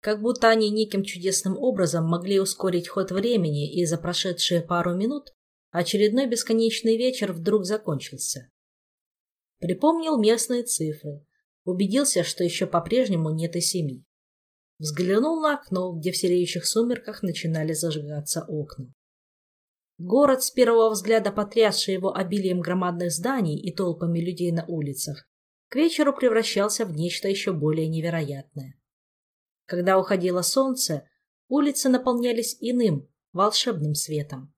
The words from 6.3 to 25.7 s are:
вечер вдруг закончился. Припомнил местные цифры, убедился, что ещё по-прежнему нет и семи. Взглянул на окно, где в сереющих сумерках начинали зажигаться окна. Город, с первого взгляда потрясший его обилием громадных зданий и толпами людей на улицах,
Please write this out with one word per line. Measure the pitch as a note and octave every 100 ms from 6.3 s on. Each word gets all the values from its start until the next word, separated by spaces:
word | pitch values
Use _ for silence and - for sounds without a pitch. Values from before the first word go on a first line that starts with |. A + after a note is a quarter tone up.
| A3+ - A3+ A3+ A3 A3+ A3+
вечер | B3+ B3+ G3+
вдруг | E3+ E3+ G#3+ F3+
закончился. | G#3+ - C#3+ - C3+ - C3+ A#2+ _ _ _ _ _ _ _ _ _ _ _
Припомнил | E3+ F3+ D4 E4 D#4+ D4
местные | G#3+ A#3 - A#3+
цифры, | A#3 - D#3+ D3+ D3 D3 _ _ _ _
убедился, | - F3+ G3 A#3 C#4 -
что | E3 -
ещё | F3+ E3+ F#3
по-прежнему | F3 E3 A#3+ A#3+ F3+ D#3+
нет | D#3 E3+ E3+
и |
семи. | E3 F#3 D3+ B2+ _ _ _ _ _ _ _ _
Взглянул | D3+ D3+ F3+ G3+ C#4+ D#4+
на | D#4 C#4+
окно, | - F#3 F#3
где | E3 D#3
в | F3
сереющих | F3+ F3+ F3 F3 -
сумерках | A3 A#3 A#3+ - G#3+
начинали | F#3 D#3+ E3 D#3+ D#3
зажигаться | D#3 E3+ D3+ D3 D3 D3 E3 -
окна. | D3+ C#3+ - B2+ _ _ _ _ _ _ _ _ _ _ _
Город, | F3 A#3 C#4+ B3+
с | -
первого | - A#3+ A#3 A3+
взгляда | G#3+ F#3 A3+ G3+
потрясший | G3+ G3+ A3+ A3 G3+ - F#3+
его | F#3+ -
обилием | F#3 G3+ F#3+ F3+
громадных | E3+ F#3 F3+ F3 F3
зданий | E3 F3+ C4+ F3+ D3+
и | F3+
толпами | - F#3 E3 E3+ E3+
людей | E3+ E3 F3
на | E3+ E3
улицах, | E3+ C#3+ C3+ - C#3+ _ _ _ _ _